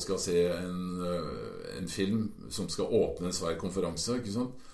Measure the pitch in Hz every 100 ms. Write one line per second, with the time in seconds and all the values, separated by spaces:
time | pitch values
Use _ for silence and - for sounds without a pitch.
0 | - 95 98 87 87 85 92 90 90 90
1 | 90 87 76 62 53 50 50 - 90 -
2 | 98 113 110 - - - 87 - 92 110
3 | 80 - 90 87 85 82 92 92 85 82
4 | - 123 113 104 127 - -